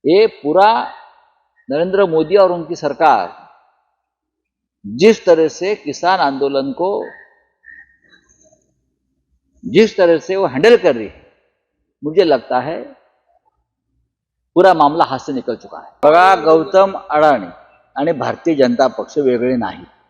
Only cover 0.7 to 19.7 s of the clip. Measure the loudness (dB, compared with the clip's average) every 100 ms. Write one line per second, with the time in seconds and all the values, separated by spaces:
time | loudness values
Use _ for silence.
0.7 | 2 -6 -14 -20 _ _ _ _ _ -8
1.7 | -6 -2 0 0 0 0 2 2 0 -8
2.7 | -8 -8 0 0 2 -2 -12 -20 _ _
3.7 | _ _ _ _ _ _ _ _ _ _
4.7 | _ -14 2 2 2 2 2 2 -2 -8
5.7 | -6 -8 -4 -2 0 -2 -2 -4 -4 -6
6.7 | -6 -6 -6 -10 -18 _ _ _ _ -20
7.7 | -20 _ _ _ _ _ _ _ _ _
8.7 | _ _ _ _ _ _ _ _ _ -2
9.7 | 2 2 2 2 2 -2 -4 -4 0 0
10.7 | 2 -2 -2 -8 -16 _ _ _ _ _
11.7 | _ _ _ -4 0 0 0 -2 -6 -6
12.7 | -12 -14 -20 _ _ _ _ _ _ _
13.7 | _ _ _ _ _ _ _ _ 2 2
14.7 | 4 0 0 -4 -4 -8 -8 -8 -12 -14
15.7 | -20 -20 _ 2 4 4 2 2 2 2
16.7 | 2 2 -2 -4 0 2 2 -4 -18 _
17.7 | _ _ -6 -6 -4 -6 -6 -4 0 0
18.7 | 2 -2 -2 -8 -2 -2 0 -2 -4 -6